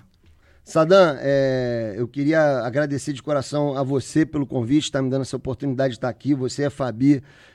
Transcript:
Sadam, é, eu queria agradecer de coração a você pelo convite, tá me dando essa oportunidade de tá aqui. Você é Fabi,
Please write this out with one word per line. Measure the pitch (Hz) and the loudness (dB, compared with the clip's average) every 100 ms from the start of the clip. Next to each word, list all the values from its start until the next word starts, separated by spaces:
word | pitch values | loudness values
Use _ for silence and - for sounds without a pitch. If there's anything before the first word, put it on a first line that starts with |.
| - _ _ _ _ _ - | -20 _ _ _ _ _ -4
Sadam, | 165 160 196 175 131 | 0 6 6 6 4
é, | 135 139 135 131 123 120 110 98 | 0 2 2 0 -2 -4 -6 -6
eu | 120 | -6
queria | 143 143 160 151 135 117 | -2 0 2 2 2 -2
agradecer | 120 151 139 - | -2 -2 -4 -6
de | 135 | -8
coração | - 143 127 147 143 135 | -4 -4 -2 -2 -2 -2
a | |
você | 131 139 - 151 160 | -2 -2 0 0 0
pelo | 151 135 | -2 -4
convite, | 127 113 147 139 | -4 2 0 0
tá | 139 | -2
me | 131 | -2
dando | 135 | -2
essa | 131 127 | -4 -8
oportunidade | 135 127 143 123 135 | -8 -6 -4 -2 -2
de | 113 | -2
tá | 127 | -6
aqui. | 110 127 | -6 -2
Você | 139 127 - | -2 -2 -2
é | 143 | -4
Fabi, | - 127 110 135 143 - - - | -4 -6 0 2 2 0 -20 -20